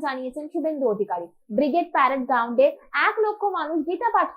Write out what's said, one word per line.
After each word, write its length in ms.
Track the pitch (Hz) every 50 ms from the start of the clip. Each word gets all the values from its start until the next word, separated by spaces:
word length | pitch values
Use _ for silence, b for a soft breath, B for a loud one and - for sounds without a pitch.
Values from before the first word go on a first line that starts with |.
| 302
জানিয়েছেন 400 | 277 262 262 254 254 254 302 294 302 -
শুভেন্দু 320 | 339 277 311 311 285 262 226 208
অধিকারী। 320 | 208 202 - 180 175 170 170 _ _ _ - 208
ব্রিগেড 300 | 233 294 285 247 349 339 339 -
প্যারেড 280 | 311 269 254 269 269 254 269
গ্রাউন্ডে 380 | 262 240 233 240 240 226 269 302 - B B B B 285 311 415
এক 60 | 415 440 427
লক্ষ 180 | 427 427 427 403 403 370 339
মানুষ 200 | 302 294 330 330 277 320
গীতা 200 | 370 - 480 466 427
পাঠ 120 | 381 330 - -